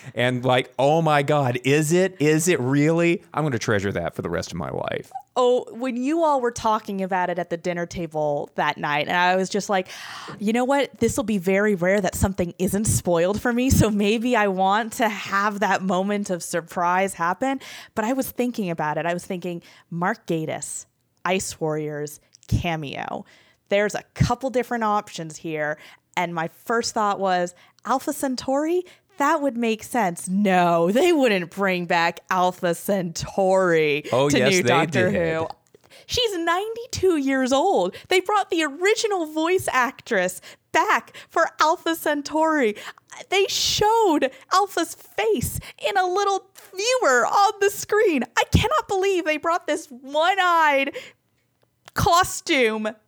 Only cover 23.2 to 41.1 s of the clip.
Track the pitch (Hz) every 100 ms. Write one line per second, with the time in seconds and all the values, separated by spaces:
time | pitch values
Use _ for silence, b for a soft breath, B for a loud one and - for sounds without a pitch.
23.2 | - b b b _ 202 208 - - -
24.2 | - 240 262 247 233 240 214 208 - -
25.2 | 165 151 165 156 151 156 B B _ -
26.2 | 175 170 165 - - 233 226 226 208 190
27.2 | 190 180 180 b b b 208 262 - 285
28.2 | 277 247 - 269 311 359 359 B _ -
29.2 | 285 320 277 233 233 214 - 247 190 175
30.2 | - 190 208 180 175 170 170 226 349 320
31.2 | 254 190 170 - 196 180 175 175 170 175
32.2 | - 185 180 180 180 170 - 202 180 165
33.2 | - - 185 190 185 165 156 147 - 120
34.2 | 143 143 127 185 120 165 156 - 180 190
35.2 | 165 160 160 - _ - B B B 466
36.2 | 466 370 330 349 427 453 494 - 370 320
37.2 | 269 269 254 269 359 285 180 B B 370
38.2 | 370 415 370 339 302 285 381 440 440 381
39.2 | 311 311 320 370 - 254 247 - - 208
40.2 | 180 - B B _ 330 392 262 -